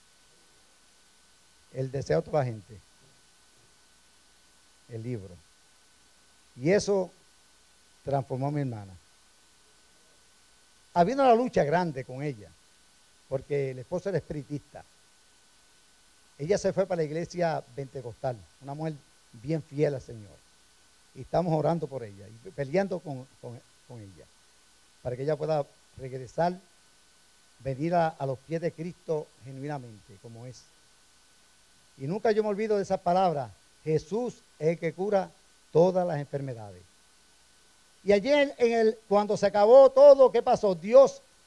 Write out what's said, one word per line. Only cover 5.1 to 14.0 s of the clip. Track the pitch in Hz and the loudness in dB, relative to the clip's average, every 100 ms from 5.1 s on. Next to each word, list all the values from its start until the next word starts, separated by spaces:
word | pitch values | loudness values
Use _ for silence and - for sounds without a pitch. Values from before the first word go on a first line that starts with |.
| 120 92 87 - _ _ _ _ _ _ _ _ _ _ - | -10 -12 -20 -20 _ _ _ _ _ _ _ _ _ _ -6
Y | 139 | 0
eso | 196 - 196 180 - _ _ _ _ _ _ _ _ - | 0 2 -2 -4 -10 _ _ _ _ _ _ _ _ -6
transformó | 139 - 131 139 | -4 -4 -6 -4
a | |
mi | 147 | -4
hermana. | 135 113 101 90 - _ _ _ _ _ _ _ _ _ _ _ _ _ _ _ _ _ _ | -6 -8 -14 -20 -20 _ _ _ _ _ _ _ _ _ _ _ _ _ _ _ _ _ _
Había | 175 175 269 | 0 2 2
una | 269 | 4
lucha | 226 247 - | 4 2 0
grande | 147 165 180 135 | 0 0 0 -6
con | 127 127 | -10 -8
ella, | 151 117 90 - _ _ _ _ _ _ - | -8 -10 -14 -20 _ _ _ _ _ _ -8
porque | 135 135 143 135 | -8 -4 -4 -4
el | 127 | -8
esposo | 120 180 | -8 -8